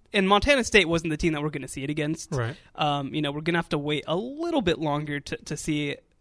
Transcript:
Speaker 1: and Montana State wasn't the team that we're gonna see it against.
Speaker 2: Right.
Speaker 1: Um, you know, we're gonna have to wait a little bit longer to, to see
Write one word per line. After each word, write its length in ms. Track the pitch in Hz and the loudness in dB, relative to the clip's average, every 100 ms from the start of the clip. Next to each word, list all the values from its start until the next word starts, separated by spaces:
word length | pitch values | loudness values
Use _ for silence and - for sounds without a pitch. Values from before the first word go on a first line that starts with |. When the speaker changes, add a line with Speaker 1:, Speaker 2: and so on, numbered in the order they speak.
| _ | _
Speaker 1:
and 160 | 208 190 | 0 4
Montana 340 | 208 226 277 | 4 6 4
State 240 | 226 220 165 | 6 4 6
wasn't 220 | 165 165 | 2 0
the 60 | 151 | 0
team 160 | 175 | 0
that 80 | 156 | 0
we're 80 | 151 | -2
gonna 180 | 147 131 | -4 -8
see 140 | - | -6
it 60 | 135 | -4
against. 420 | 151 147 170 - | -2 -2 -4 -4
Speaker 2:
Right. 240 | 143 117 143 - - | -2 -2 -6 -10 -2
Speaker 1:
Um, 360 | 151 143 139 | 0 0 -2
you 60 | 151 | -2
know, 80 | 147 | -2
we're 100 | 147 | -2
gonna 160 | 156 170 | 0 0
have 100 | 165 | 0
to 80 | 156 | -2
wait 260 | 143 151 - | 0 -2 -2
a 80 | 165 | -4
little 460 | 233 285 339 330 | -4 -4 -2 0
bit 160 | 180 165 | 2 2
longer 420 | 156 143 151 147 | 0 -2 -2 -6
to, 160 | - - | -6 -10
to 200 | - 147 | -8 -6
see 400 | - 151 147 139 _ _ | -2 -2 -2 -6 _ _